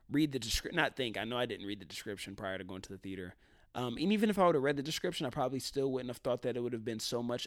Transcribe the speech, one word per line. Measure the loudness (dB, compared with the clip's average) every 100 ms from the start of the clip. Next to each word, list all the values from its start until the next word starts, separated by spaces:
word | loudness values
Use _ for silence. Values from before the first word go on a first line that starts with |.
| 0
read | 4 4
the | 2
descri-, | 0 -2 0
not | 0 0 0
think, | -4 -2
I | -2
know | 0
I | 0
didn't | -2 -4
read | -6
the | -8
description | -10 -8 -8 -8 -6
prior | -4 -4
to |
going | -6 -8
to | -10
the | -12
theater. | -8 -8 -8 -12 _ _ -10 -4
Um, | -4 0
and | 2
even | 4 4
if | 6
I | 6
would've | 6
read | 4 2
the |
description, | 0 -2 -2 -2 -2
I |
probably | 0 0 0
still | -4 0 0
wouldn't | 0 -4
have | -4
thought | 0 0
that | 0 0
it |
would | -2
have | -2 -4
been | -4
so | -2 0
much | 0 -2